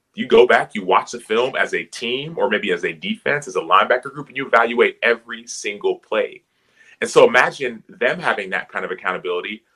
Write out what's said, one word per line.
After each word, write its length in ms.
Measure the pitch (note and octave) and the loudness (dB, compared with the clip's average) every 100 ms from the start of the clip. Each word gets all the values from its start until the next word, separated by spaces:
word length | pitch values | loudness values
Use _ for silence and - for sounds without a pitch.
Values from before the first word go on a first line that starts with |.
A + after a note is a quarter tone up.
| _ | _
you 120 | - B2+ | -10 2
go 200 | A2+ A#2+ | 6 6
back, 280 | A#2 B2 | 4 0
you 100 | G#2+ | -6
watch 280 | F#2 F#2 - | 0 0 0
the 80 | - | -8
film 360 | - A2 C3 - | -4 -2 0 -2
as 160 | G2 | -2
a 100 | F2 | -4
team 520 | E2+ - A#2 C3 D3+ E3 | -6 -10 -6 -6 -8 -4
or 140 | G2+ | -2
maybe 200 | G#2 F#2+ | 0 -2
as 120 | F2 | -2
a 80 | E2+ | -4
defense, 560 | D#2+ F#2 A2 - D3 G2 | -6 -8 -6 -4 -4 -4
as 80 | - | -6
a 40 | |
linebacker 520 | E2 F#2 A2+ B2 C#3 | 2 2 4 0 -4
group, 160 | C#3+ - | -14 -14
and 80 | C3 | -10
you 100 | B2+ | 0
evaluate 520 | A#2 A#2 A#2 G#2 - | 2 2 2 2 2
every 440 | A2+ A2+ - A#2 A#2 | 0 0 -4 -16 -14
single 500 | - G#2+ G2+ F#2+ F#2 | -12 -10 -4 -4 -4
play. 460 | _ A2 G2+ - _ _ _ _ _ - | _ -2 -2 -6 _ _ _ _ _ -8
And 80 | A#2 | 0
so 180 | D#3 A#2+ | 6 6
imagine 560 | B2 D#3 D#3+ B2+ A2+ - | 6 2 0 -8 -8 -16
them 300 | F#2+ B2+ F3 | -4 -2 -2
having 320 | C#3+ G#2+ F#2+ | -2 -4 -4
that 180 | F#2+ - | -6 -6
kind 160 | G2 | -8
of 60 | F2+ | -8
accountability, 720 | F#2 F#2+ F2+ F2+ F2 G2 G#2+ _ | -6 -6 -4 -4 -4 -6 -10 _